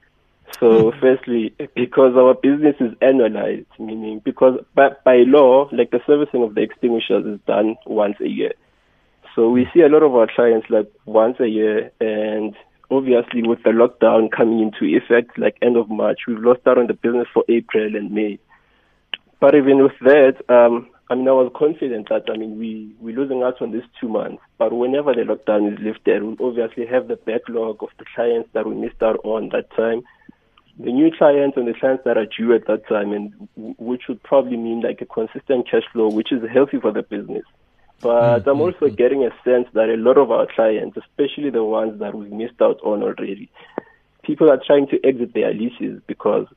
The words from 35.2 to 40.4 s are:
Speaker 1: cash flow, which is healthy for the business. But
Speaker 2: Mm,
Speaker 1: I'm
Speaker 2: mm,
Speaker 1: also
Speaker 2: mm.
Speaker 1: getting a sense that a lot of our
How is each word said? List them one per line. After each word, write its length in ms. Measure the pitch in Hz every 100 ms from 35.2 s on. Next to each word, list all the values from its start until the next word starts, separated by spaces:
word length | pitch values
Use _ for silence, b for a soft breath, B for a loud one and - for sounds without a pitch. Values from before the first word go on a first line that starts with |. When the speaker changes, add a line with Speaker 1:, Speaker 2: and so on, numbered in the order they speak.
| 113 - - 127 -
Speaker 1:
cash 140 | 113 -
flow, 160 | 117 110
which 240 | 107 -
is 160 | 131 113
healthy 320 | 127 139 131
for 120 | 113
the 100 | 107
business. 440 | - 104 - 104 - _ _ _ _ _
But 420 | 120 120 117 120
Speaker 2:
Mm, 80 | 117
Speaker 1:
I'm 60 | 139
Speaker 2:
mm, 20 |
Speaker 1:
also 280 | 170 175 143
Speaker 2:
mm. 80 | 104
Speaker 1:
getting 260 | 123 139
a 60 | 120 - 123
sense 240 | 123 123
that 180 | 110 110
a 60 | 113
lot 220 | 117 139
of 120 | 123
our 160 | 117